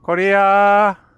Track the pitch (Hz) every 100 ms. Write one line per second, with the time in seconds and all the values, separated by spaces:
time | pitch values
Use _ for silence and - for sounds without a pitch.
0 | - 175 190 196 196 196 202 202 208 190
1 | _